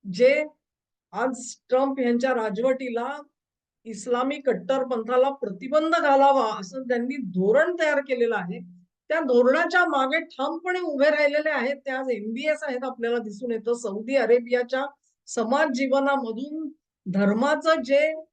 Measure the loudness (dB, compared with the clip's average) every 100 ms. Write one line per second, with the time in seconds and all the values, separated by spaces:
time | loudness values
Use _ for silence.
0 | -10 2 4 4 -2 _ _ _ _ _
1 | _ -4 -4 -4 -12 -18 _ 0 2 0
2 | 0 2 2 0 -2 -2 0 -2 -4 -6
3 | -6 -8 -14 _ _ _ _ _ -16 -12
4 | -2 0 0 -2 -2 -2 0 -2 0 -4
5 | 0 2 2 0 -8 -8 0 0 2 2
6 | 4 6 6 4 2 -4 -10 -12 -4 -4
7 | -2 -6 -4 0 4 4 2 2 0 0
8 | -2 0 0 0 -4 -10 -12 -20 _ _
9 | _ -2 4 6 6 4 4 4 4 2
10 | 0 0 -4 -6 -6 -4 -4 -4 -4 2
11 | 2 4 2 2 -2 -2 -4 -6 -6 -6
12 | -4 -4 -4 -4 -2 -2 -4 -6 -6 -6
13 | -4 -2 -4 -10 -6 -4 -2 -4 -4 -8
14 | -2 0 4 2 2 -2 -2 -4 -4 _
15 | _ _ -10 -6 0 2 0 0 0 2
16 | 2 0 -2 -8 -8 -10 -10 -14 _ _
17 | -6 0 2 2 2 2 2 0 2 2
18 | 2 -2 -12